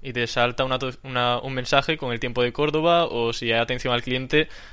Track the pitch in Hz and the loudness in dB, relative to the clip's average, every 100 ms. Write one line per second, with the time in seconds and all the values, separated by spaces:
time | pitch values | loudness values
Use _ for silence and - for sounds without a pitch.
0 | 135 120 117 - 123 120 131 127 131 123 | -8 -4 -2 0 0 2 -2 -2 -4 -8
1 | 135 127 123 123 135 131 123 139 - 156 | -6 -2 0 0 -2 -6 2 2 2 -2
2 | 127 117 127 120 120 135 151 151 165 170 | -4 -4 -4 0 0 2 0 2 4 4
3 | 165 120 117 117 117 113 117 123 131 123 | 2 0 0 0 0 2 2 -2 0 -2
4 | 123 127 131 151 156 - - | 0 -4 2 2 2 -4 -14